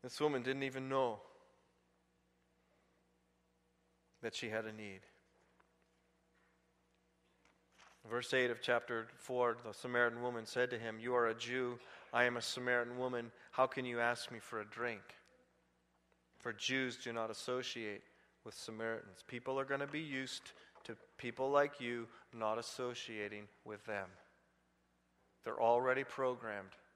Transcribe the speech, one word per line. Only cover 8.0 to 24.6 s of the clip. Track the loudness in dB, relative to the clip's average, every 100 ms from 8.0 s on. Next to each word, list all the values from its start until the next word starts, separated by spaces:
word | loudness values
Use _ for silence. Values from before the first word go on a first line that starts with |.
| -2
Verse | -2 4
eight | 4 4
of | 2
chapter | 4 2 4 -4 -4 -12
four, | -4 2 2 2 -6
the |
Samaritan | -8 0 6 6 4
woman | -2 -2 -4
said | 0 2
to | 0
him, | -4 -6
"You | 2
are | 4 4
a |
Jew, | 2 -2 -2 -2 -4 -14 -18 -2
I | 4
am | 4 4
a |
Samaritan | -2 -2 2 2 2 -2
woman. | -2 -2 -6 -12 -8
How | 2 4
can | 4
you | -2 2
ask | 2 2 -4
me | -10
for | -8 -8
a |
drink?" | -6 -4 -4 -4 -12 -20 _ _ _ _ _ _ _ _ _ _ _ _
For | -8
Jews | -4 0 0 0 -4
do | -6
not | -2 -4
associate | -4 -2 -2 -2 -4 -6 -8 -12 _ _ _
with | -16
Samaritans. | -12 -10 -4 -2 -2 -6 -18 -10
People | -8 -2 -2
are |
gonna | 0 -2 -2
be | -4
used | -4 -4 -4 -8 -12 -20 -20 -18
to | -12 -12 -14 -8
people | -8 -2 4
like | 6 4 0
you | -4 -4 -6 -12 -18
not | -2 0 0
associating | -2 -4 -4 -4 -8 -4 -4 -6 -14 -18
with | -12 -12
them. | -4 -4 -4 -12 -20 _ _ _